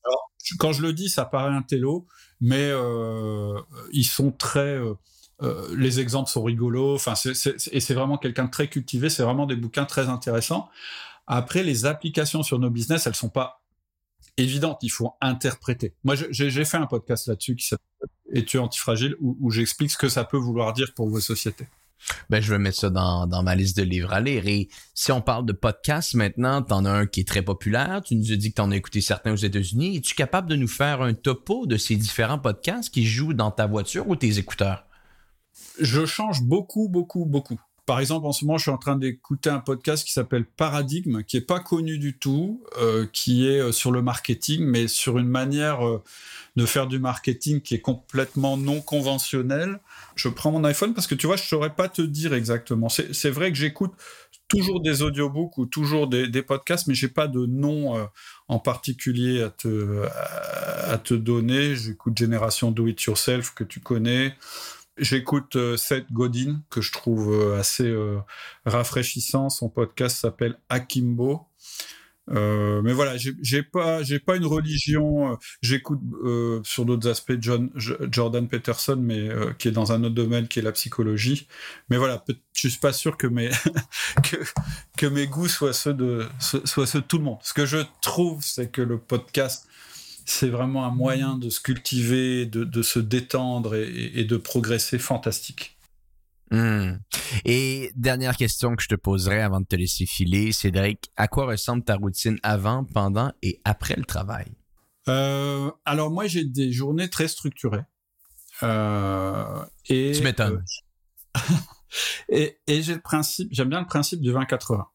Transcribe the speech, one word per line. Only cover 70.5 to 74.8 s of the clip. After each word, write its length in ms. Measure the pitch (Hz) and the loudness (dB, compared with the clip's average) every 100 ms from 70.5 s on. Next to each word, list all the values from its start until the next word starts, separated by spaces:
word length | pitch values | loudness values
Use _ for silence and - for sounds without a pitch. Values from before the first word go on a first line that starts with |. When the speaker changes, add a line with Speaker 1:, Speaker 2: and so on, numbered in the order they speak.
| 117 _ | -4 _
Speaker 1:
Akimbo. 760 | 123 127 131 123 120 123 156 - _ - - - - - _ - | -4 -2 0 0 2 0 -2 -6 _ -20 -14 -14 -16 -20 _ -4
Euh, 520 | 107 104 107 104 104 | 0 2 2 2 2
mais 100 | 110 | 2
voilà, 240 | 127 139 123 | 2 2 0
j'ai, 160 | 127 135 | -4 -4
j'ai 200 | 123 135 | 0 0
pas, 400 | - 180 165 160 | 0 0 0 0
j'ai 180 | 139 143 | 0 -2
pas 160 | - 185 | 0 0
une 80 | |
religion. 880 | 160 156 156 151 | 2 0 0 -2